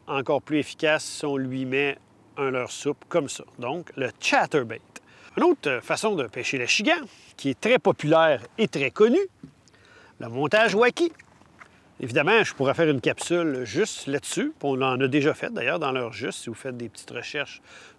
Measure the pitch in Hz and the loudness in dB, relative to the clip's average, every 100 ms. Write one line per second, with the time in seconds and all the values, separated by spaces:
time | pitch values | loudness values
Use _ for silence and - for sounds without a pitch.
0 | - 139 131 139 - 151 - - 156 151 | -6 -4 0 0 0 -2 -2 -2 0 0
1 | - - 151 139 131 131 131 135 143 - | -2 -8 -4 -4 -4 -6 -2 0 0 -4
2 | _ _ _ - 135 127 117 - 143 143 | _ _ _ -4 -2 -2 -6 -6 -6 -6
3 | - 175 135 - - - 120 170 - - | -2 -2 -2 -8 -14 -10 -8 -8 -10 -6
4 | 123 - - 269 170 151 117 113 _ - | -6 -4 0 2 2 0 -2 -8 _ -20
5 | _ - - - 170 311 147 120 - 156 | _ -20 -10 2 2 2 0 -4 -2 -2
6 | 220 185 117 127 113 135 120 - 214 349 | 0 -2 -4 -4 -4 -4 0 2 2 0
7 | 254 - - - 139 - 220 247 202 - | -2 -18 -20 -6 -4 -2 2 4 4 2
8 | 147 160 160 131 - - 214 151 135 - | 4 6 6 2 -2 -2 -2 0 -4 4
9 | 220 320 392 _ - _ _ _ _ - | 4 6 0 _ -20 _ _ _ _ -20
10 | - - 117 120 147 214 226 196 247 - | -20 -14 -10 -4 2 4 4 4 2 2
11 | 339 - - _ _ _ - _ _ - | -4 -4 -20 _ _ _ -20 _ _ -12
12 | 123 139 151 226 - - 135 135 160 135 | -4 0 4 4 2 0 0 2 2 2
13 | 147 - - 175 165 127 117 131 214 - | 0 -2 -2 0 0 -2 -4 -2 -2 -4
14 | - 139 - 170 294 - 143 131 131 127 | -6 -6 -4 -4 -4 -4 -4 0 0 0
15 | 131 143 147 - - 233 123 170 143 131 | 2 2 2 0 -6 -4 -4 -2 -2 -4
16 | 117 104 147 - - 113 135 120 117 - | -6 -8 -8 -8 -12 -10 -10 -10 -12 -14
17 | - 120 - 147 139 - - - - | -14 -12 -10 -8 -8 -12 -20 -20 -20